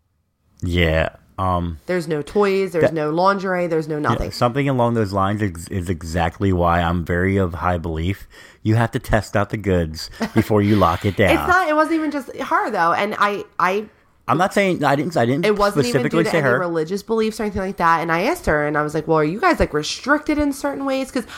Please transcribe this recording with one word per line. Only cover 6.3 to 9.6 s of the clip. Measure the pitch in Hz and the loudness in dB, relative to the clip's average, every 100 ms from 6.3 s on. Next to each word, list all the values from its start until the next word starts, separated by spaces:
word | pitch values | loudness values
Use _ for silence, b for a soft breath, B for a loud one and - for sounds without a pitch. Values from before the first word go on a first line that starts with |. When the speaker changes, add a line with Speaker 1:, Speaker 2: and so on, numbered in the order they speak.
| - 101 | 0 0
Speaker 1:
why | 90 85 85 | 2 2 2
I'm | 85 87 | 2 0
very | 80 87 95 98 | 0 0 2 0
of | 92 82 | 0 -2
high | 90 90 | -2 -2
belief. | 85 80 85 98 - B B B | -4 -4 -4 -6 -10 B B B
You | 107 110 | 0 2
have | 117 | 2
to | 127 | -2
test | - 110 - 104 | -2 -2 0 -2
out | 101 | -2
the | |
goods | 110 | -4